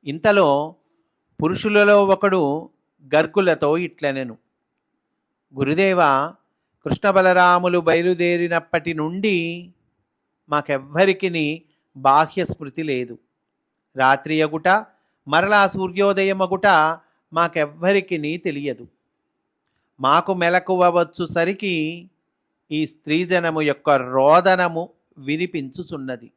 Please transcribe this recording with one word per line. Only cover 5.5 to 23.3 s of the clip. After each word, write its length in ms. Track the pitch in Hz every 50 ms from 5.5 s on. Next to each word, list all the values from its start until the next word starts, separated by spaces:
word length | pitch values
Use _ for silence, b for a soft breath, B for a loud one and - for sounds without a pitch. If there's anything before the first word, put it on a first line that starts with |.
| 135 131
"గురుదేవా, 760 | 143 160 160 170 196 196 185 180 165 143 135 135 143 165 - _ _ _ _ _ _ _ _ _ _
కృష్ణ 260 | 151 147 - - 202
బలరాములు 680 | 190 190 185 185 180 180 180 180 180 175 180 180 175 180
బయలుదేరినప్పటి 1160 | 160 165 160 165 170 185 180 170 175 175 175 170 175 170 170 165 165 _ - 165 147 170 165
నుండి 760 | 156 151 160 175 190 202 214 196 175 170 170 170 175 175 175 _ _ _ _ _ _ _ _ _ _ _ _ _ _ _ _
మాకెవ్వరికిని 1120 | 151 147 143 - 143 135 135 139 147 165 196 196 185 190 196 185 170 165 151 147 156 165 _ _ _ _ _ _ _
బాహ్య 480 | 135 131 135 135 151 160 156 - 190 175
స్మృతి 380 | - - _ 151 139 _ 160
లేదు. 360 | 160 151 135 127 123 120 117 - _ _ _ _ _ _ _ _ _ _ _ _ _ _ _
రాత్రి 460 | 135 131 131 139 139 - - 156 156
అగుట, 420 | 156 151 156 156 156 180 190 214 214 _ _ _ _ _ _ _ _ 139
మరలా 400 | 147 165 185 202 214 208 196 185
సూర్యోదయం 760 | - 196 190 180 175 190 202 202 196 196 190 190 196 190
అగుట 560 | 190 175 190 185 196 202 185 156 151 156 165 165 _ _ _ _ _ _
మాకెవ్వరికిని 1040 | 160 160 170 165 165 165 151 147 147 160 170 185 202 196 190 - 180 160 147 147 165
తెలియదు. 520 | 127 _ 185 143 143 143 139 123 107 - _ _ _ _ _ _ _ _ _ _ _ _ _ _ _ _ _ _ _ _ _ _ _
మాకు 340 | 135 131 147 170 175 - 190
మెలకువ 640 | 180 170 170 175 180 180 190 190 180 180 175 170 175
వచ్చుసరికి 1120 | 170 170 _ - 175 156 - 170 170 180 202 190 208 196 175 160 156 156 170 175 175 185 _ _ _ _ _ _ _ _ _ _ _ _
ఈ 160 | 151 151 156
స్త్రీజనము 760 | 147 - _ _ 147 151 170 180 170